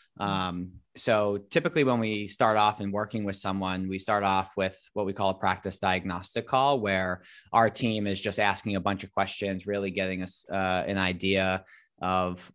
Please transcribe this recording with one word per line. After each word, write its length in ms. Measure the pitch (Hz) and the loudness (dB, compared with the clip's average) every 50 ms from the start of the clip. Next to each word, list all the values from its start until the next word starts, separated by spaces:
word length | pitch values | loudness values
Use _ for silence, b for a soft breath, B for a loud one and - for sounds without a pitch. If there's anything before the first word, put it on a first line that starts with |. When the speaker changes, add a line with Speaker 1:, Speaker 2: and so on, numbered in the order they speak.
| b b _ | b b _
Speaker 1:
Mm. 80 | - 101 | -6 -4
Speaker 2:
Um, 460 | 101 98 95 92 90 87 90 90 92 90 - _ _ _ | -2 0 0 -2 -2 -4 -6 -8 -8 -12 -18 _ _ _
so 440 | - - 127 110 107 104 101 101 98 - - | -6 2 2 4 4 4 2 0 -2 -6 -2
typically 340 | - 170 - 170 - 160 139 | -2 0 0 2 2 2 2
when 160 | 131 123 117 | 4 4 2
we 300 | 113 110 107 104 104 98 | 2 0 -2 -4 -4 -8
start 260 | - - 127 113 107 | -2 2 2 4 6
off 240 | 107 104 107 104 - | 6 4 4 2 0
and 140 | 101 98 98 | -4 -4 -2
working 320 | 104 107 - - 110 104 | -4 -4 -2 -4 -4 -4
with 100 | 98 95 | -4 -4
someone, 540 | - - 98 95 98 95 92 92 92 95 95 | -4 -4 -4 -2 -2 -2 -2 -2 -4 -4 -4
we 100 | 95 95 | -4 -4
start 240 | - - 107 101 101 | 0 0 2 2 4
off 320 | 95 95 95 95 - - | 4 2 2 0 -2 -2
with 240 | 101 95 95 - - - - - | -2 -2 -2 -2 -6 -20 -8 -4
what 120 | 104 101 | -4 -2
we 60 | 98 | -2
call 200 | 95 - 98 95 | -2 0 0 0
a 20 | 92 | 0
practice 440 | - 107 92 92 - - 95 - | 2 0 0 0 0 -4 -8 -6
diagnostic 720 | - 101 95 92 90 87 95 87 87 87 - - 117 117 | -2 0 0 0 0 -2 -4 -6 -6 -6 -6 -6 -6 -4
call, 320 | - 139 131 135 143 143 123 | 0 2 2 4 4 2 2
where 420 | 104 101 95 92 92 92 90 92 B B B B B B | 2 0 0 2 0 -2 -4 -6 B B B B B B
our 180 | - 117 113 107 | 4 4 4 4
team 380 | - - 123 113 110 107 104 | 2 0 -2 0 0 0 0
is 140 | 101 98 98 | -2 -2 -2
just 180 | - 104 98 110 | -2 -4 0 2
asking 380 | 104 101 95 - - 107 101 | 2 2 2 0 -2 -2 -2
a 20 | 95 | 0
bunch 240 | 87 101 98 - - | 0 -2 -2 -2 -6
of 80 | 95 | -6
questions, 560 | - 98 98 - - - 101 98 95 92 90 | -2 -2 -2 -2 -2 -4 -4 -4 -4 -4 -4
really 240 | 101 101 101 98 95 | -4 -4 -2 -2 -2
getting 300 | 87 98 95 92 92 92 | -2 -2 -2 -2 -2 -4
us, 240 | 92 90 - - - - | -6 -8 -10 -16 -10 -6
uh, 360 | 90 98 92 92 92 90 - | -4 -2 0 0 0 0 0
an 100 | 90 101 | 0 0
idea 680 | 95 92 92 92 90 95 95 95 95 95 92 92 95 B B B B B B B - | 0 2 0 0 0 0 2 2 4 2 2 0 -2 B B B B B B B -6
of 480 | - 92 92 92 92 90 87 - - - | -4 0 0 0 0 0 -4 -6 -12 -20